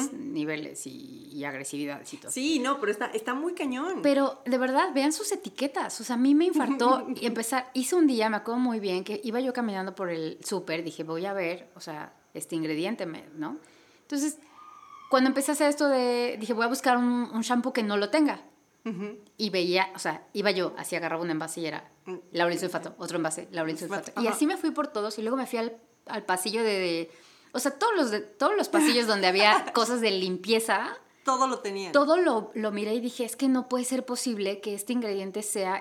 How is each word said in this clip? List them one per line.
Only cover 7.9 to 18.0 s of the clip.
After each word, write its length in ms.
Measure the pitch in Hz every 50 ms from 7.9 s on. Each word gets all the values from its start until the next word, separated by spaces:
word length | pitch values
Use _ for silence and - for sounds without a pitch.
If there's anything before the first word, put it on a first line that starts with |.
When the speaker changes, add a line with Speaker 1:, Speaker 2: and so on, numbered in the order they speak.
| 370
Speaker 2:
un 120 | 359 320 285
día, 220 | 254 226 214 220
me 80 | 214 208
acuerdo 220 | 208 226 233 247
muy 200 | 254 247 233 220
bien, 240 | 202 196 180 185 190
que 160 | - 214 202 -
iba 160 | 240 214 240
yo 120 | 262 262 247
caminando 400 | 247 240 220 196 190 185 190 185
por 140 | 196 196 175
el 280 | 170 160 160 156 143 - -
súper, 400 | - 208 185 175 - 160 165 170
dije, 200 | 165 147 - 160
"Voy 220 | 156 160 165 180
a 80 | 196 196
ver, 360 | 196 180 165 175 185 170 - _
o 60 | 180
sea, 320 | - 170 156 151 156 - - _ _ _ -
este 220 | 156 - - 175
ingrediente", 500 | 165 160 156 156 151 170 196 233 - 196
me, 200 | 165 156 104 - - -
¿no? 220 | 156 151 165 269 311 - - _ _ _ _ _ _ _
Entonces, 340 | - 294 285 285 311 - - - - - - - - - - - - - - - -
cuando 200 | - 262 254 269
empecé 220 | 269 269 269 -
a 20 | 294
hacer 140 | 285 311 285
esto 200 | 294 294 302 285
de, 480 | 269 254 247 247 240 240 240 240 - 208
dije, 140 | 220 214 240
"Voy 100 | 214 233
a 40 | 240
buscar 280 | 262 262 - 269 247 240
un, 320 | 247 247 247 240 240 - 220
un 80 | 226
shampoo 320 | 226 - 247 240 233 262 254
que 100 | 247 220
no 140 | 208 202
lo 120 | 202